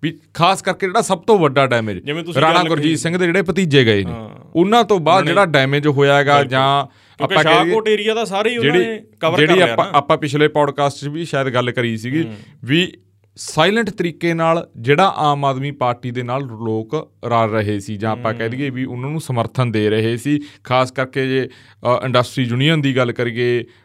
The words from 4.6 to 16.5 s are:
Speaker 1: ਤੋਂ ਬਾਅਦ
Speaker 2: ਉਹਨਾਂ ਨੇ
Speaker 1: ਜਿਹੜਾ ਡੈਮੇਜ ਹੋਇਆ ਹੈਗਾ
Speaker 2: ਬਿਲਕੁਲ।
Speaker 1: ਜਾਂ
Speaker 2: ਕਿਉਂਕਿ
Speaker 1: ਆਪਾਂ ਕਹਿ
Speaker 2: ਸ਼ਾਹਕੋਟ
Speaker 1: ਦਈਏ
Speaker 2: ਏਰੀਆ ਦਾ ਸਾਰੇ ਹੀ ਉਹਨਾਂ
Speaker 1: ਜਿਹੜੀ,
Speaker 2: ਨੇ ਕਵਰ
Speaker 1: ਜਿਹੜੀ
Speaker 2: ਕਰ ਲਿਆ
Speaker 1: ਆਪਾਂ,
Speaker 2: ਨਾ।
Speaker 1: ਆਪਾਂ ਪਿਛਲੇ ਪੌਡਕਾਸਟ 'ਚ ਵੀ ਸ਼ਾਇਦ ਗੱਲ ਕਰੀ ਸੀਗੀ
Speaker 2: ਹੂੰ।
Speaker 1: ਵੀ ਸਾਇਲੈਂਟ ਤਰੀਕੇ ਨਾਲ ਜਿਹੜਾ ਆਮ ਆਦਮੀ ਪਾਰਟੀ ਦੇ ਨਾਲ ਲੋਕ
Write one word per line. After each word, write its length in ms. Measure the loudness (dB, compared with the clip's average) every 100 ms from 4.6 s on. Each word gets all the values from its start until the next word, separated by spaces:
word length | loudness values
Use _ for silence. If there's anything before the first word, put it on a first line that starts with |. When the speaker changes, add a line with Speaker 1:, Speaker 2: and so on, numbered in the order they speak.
| 4 4
Speaker 1:
ਤੋਂ 160 | 4 2
ਬਾਅਦ 140 | 4
Speaker 2:
ਉਹਨਾਂ 100 | 2
ਨੇ 40 | 4
Speaker 1:
ਜਿਹੜਾ 180 | 2 4
ਡੈਮੇਜ 400 | 2 2 2 2
ਹੋਇਆ 300 | 2 4 4
ਹੈਗਾ 160 | 4
Speaker 2:
ਬਿਲਕੁਲ। 180 | 2 2
Speaker 1:
ਜਾਂ 360 | 0 2 0 -2 _ _ -6
Speaker 2:
ਕਿਉਂਕਿ 160 | 0
Speaker 1:
ਆਪਾਂ 100 | 2
ਕਹਿ 80 | 4
Speaker 2:
ਸ਼ਾਹਕੋਟ 320 | 4 4 0
Speaker 1:
ਦਈਏ 100 | 0
Speaker 2:
ਏਰੀਆ 200 | 0 0
ਦਾ 100 | -2
ਸਾਰੇ 260 | -2 -2 -2
ਹੀ 60 | 0
ਉਹਨਾਂ 160 | 2
Speaker 1:
ਜਿਹੜੀ, 140 | 2 0
Speaker 2:
ਨੇ 160 | -4 -14 _
ਕਵਰ 180 | 0 2
Speaker 1:
ਜਿਹੜੀ 140 | 4
Speaker 2:
ਕਰ 120 | 4
ਲਿਆ 80 | 2
Speaker 1:
ਆਪਾਂ, 200 | 2 0
Speaker 2:
ਨਾ। 60 | 0
Speaker 1:
ਆਪਾਂ 200 | 0 -2
ਪਿਛਲੇ 300 | 0 0 2
ਪੌਡਕਾਸਟ 560 | 2 0 0 -2 -2
'ਚ 40 | -10
ਵੀ 160 | -8
ਸ਼ਾਇਦ 240 | -4 -4 -2
ਗੱਲ 220 | -2 -2
ਕਰੀ 260 | -2 -2 -4
ਸੀਗੀ 280 | -4 -4
Speaker 2:
ਹੂੰ। 100 | -4 -8 -20 -14
Speaker 1:
ਵੀ 280 | -2 0 0 -6 _ _ _ -18
ਸਾਇਲੈਂਟ 500 | -6 0 2 2 -2
ਤਰੀਕੇ 440 | -4 -6 -4 -2
ਨਾਲ 340 | 0 0 0 -4 -6
ਜਿਹੜਾ 360 | 0 2 2 2
ਆਮ 280 | 0 2
ਆਦਮੀ 260 | 0 -2 -6
ਪਾਰਟੀ 400 | -2 -2 -2 -6
ਦੇ 120 | -8
ਨਾਲ 200 | -6 -6
ਲੋਕ 680 | -6